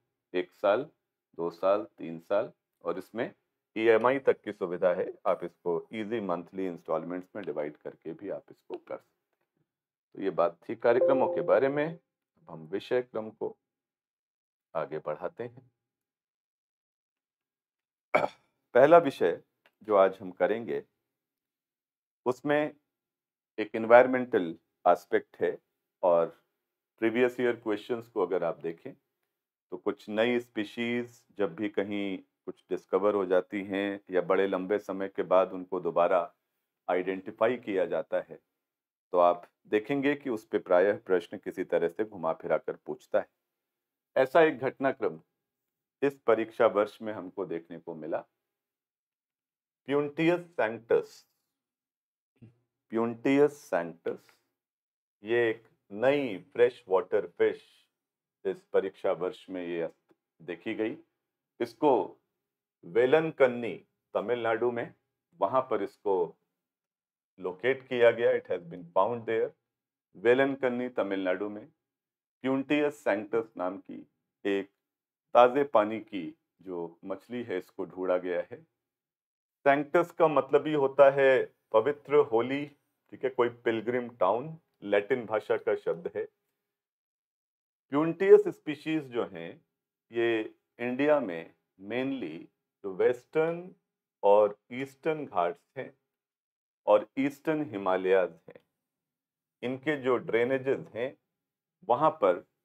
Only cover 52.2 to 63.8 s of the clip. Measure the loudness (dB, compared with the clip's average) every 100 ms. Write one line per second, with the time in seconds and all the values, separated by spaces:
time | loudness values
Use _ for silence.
52.2 | _ _ -20 _ _ _ _ -2 -2 -2
53.2 | 2 4 4 2 -6 -6 -6 -10 -10 -10
54.2 | _ _ _ _ _ _ _ _ _ _
55.2 | -2 0 0 -2 _ _ _ -2 0 0
56.2 | -2 -8 -6 2 2 2 -2 -2 0 -2
57.2 | -4 0 0 0 -12 _ _ _ _ _
58.2 | _ _ -8 -8 _ -2 -2 -4 -4 -2
59.2 | -6 -8 -12 -10 -8 -6 -6 -10 _ _
60.2 | _ _ -14 -10 -8 -6 -6 -8 _ _
61.2 | _ _ _ -8 -8 0 2 2 0 -10
62.2 | _ _ _ _ _ _ -4 0 4 4
63.2 | 2 2 2 2 -8 -10